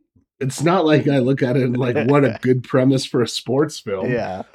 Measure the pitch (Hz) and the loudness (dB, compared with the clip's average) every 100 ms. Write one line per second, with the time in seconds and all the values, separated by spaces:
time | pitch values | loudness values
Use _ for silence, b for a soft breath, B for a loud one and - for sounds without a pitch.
0 | _ _ _ - 131 - 147 185 160 151 | _ _ _ -8 -6 -2 0 2 4 2
1 | 147 139 123 139 127 139 127 123 127 123 | 2 0 0 0 0 0 0 -2 -2 0
2 | 117 143 131 110 127 127 - 131 131 131 | 2 4 2 0 0 0 0 0 2 2
3 | - 135 113 - - 131 156 - - 113 | 0 -2 -2 -4 -4 -2 -2 -4 -8 -6
4 | 123 120 98 92 - | -4 -4 -4 -8 -12